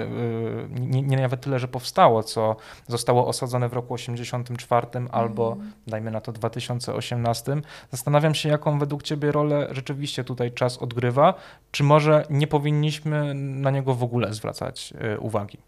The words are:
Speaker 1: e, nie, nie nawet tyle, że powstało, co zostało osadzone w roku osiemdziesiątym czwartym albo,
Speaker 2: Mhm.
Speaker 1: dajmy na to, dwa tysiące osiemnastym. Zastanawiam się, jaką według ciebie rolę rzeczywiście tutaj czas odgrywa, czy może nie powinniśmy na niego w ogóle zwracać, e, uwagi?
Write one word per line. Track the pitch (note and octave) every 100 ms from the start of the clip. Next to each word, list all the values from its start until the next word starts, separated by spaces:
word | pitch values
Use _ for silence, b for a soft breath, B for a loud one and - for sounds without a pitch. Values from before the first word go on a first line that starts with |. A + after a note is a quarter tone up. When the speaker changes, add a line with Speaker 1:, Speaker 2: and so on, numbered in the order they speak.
Speaker 1:
e, | A#2 A#2 A#2+ A2+ A2+ A2+ - A2+
nie, | B2+ C3
nie | C#3 C3+
nawet | C3 B2
tyle, | C3+ C3
że | B2
powstało, | B2+ - - E3+ A2+
co | G#2+ - A2 A2 B B B
zostało | A#2+ - B2 -
osadzone | A#2+ B2+ B2 A#2+
w |
roku | B2 A#2+
osiemdziesiątym | B2 - A#2+ A#2+ B2 A#2+ A#2+
czwartym | - A#2+ A#2+ B2+ B2
albo, | B2 A#2 G#2+ A2+
Speaker 2:
Mhm. | G2+ G#2 - -
Speaker 1:
dajmy | A2 A2+
na | A2
to, | A2+
dwa | A2 A2+
tysiące | B2 - B2 -
osiemnastym. | A2 B2 A#2+ A#2 A2+ - C#3+ D3+ B B
Zastanawiam | B2+ - D3 D#3 D3+
się, | D#3
jaką | D3+ D3+ D3
według | C#3+ C#3+
ciebie | - D3+ D3
rolę | D3 D3 D3 C#3+
rzeczywiście | C3 C3 C#3 C#3+ -
tutaj | B2 B2 A#2+
czas | B2 B2+ B2
odgrywa, | B2+ A#2 B2 B2 D#3+ F#3 B B B
czy | -
może | C#3+ D3+ D3+ D3+ -
nie | C#3+ D3+
powinniśmy | D3+ D3 D3 D3+ D3 D#3 D3+ D3
na | C#3 C#3 C3+ C#3
niego | C#3 C3 B2
w |
ogóle | B2 A#2+ G#2
zwracać, | G#2+ - - - - - -
e, | A2+ G#2
uwagi? | A2+ G#2+ G2+ -